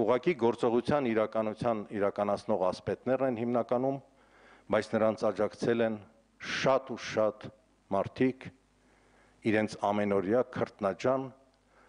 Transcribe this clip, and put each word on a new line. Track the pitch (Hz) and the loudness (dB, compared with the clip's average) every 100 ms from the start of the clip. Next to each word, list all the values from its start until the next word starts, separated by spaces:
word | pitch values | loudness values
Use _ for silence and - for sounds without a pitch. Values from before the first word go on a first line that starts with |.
| 110 | 2
ուղղակի | 123 175 139 | 2 2 2
գործողության | 117 110 123 117 - 147 123 | 0 2 2 2 2 0 2
իրականության | 110 107 110 107 101 120 110 101 107 | 0 0 -2 -4 -2 -2 -2 -4 -2
իրականացնող | 101 - 104 98 - 98 92 | -2 0 -2 -2 -2 0 0
ասպետներն | 90 - 95 123 127 131 | -2 -4 -4 -2 0 0
են | 113 | -2
հիմնականում, | 120 120 113 123 135 139 - _ _ - - - - | -2 -2 0 0 0 -4 -10 _ _ -20 -20 -14 -2
բայց | 107 - 110 | -2 0 2
նրանց | 110 101 110 | 2 2 -2
աջակցել | 98 104 - - 117 113 | 0 -2 -2 0 2 0
են | 107 104 _ _ - - | -2 -12 _ _ -16 -8
շատ | - 135 135 - 113 | -2 2 2 0 -10
ու | - | -4
շատ | 110 107 - - - _ _ - | 0 0 0 -12 -18 _ _ -4
մարդիկ, | 98 - - 127 - - - _ _ _ _ _ _ _ _ 113 | -2 -2 0 0 0 -12 -20 _ _ _ _ _ _ _ _ 0
իրենց | 107 107 - 101 | 2 0 -2 0
ամենօրյա | 104 101 98 92 120 120 - | 2 2 2 2 0 0 -4
քրտնաջան, | 113 - 101 92 127 131 131 - _ _ _ _ | -6 -2 -4 0 -2 -2 -4 -14 _ _ _ _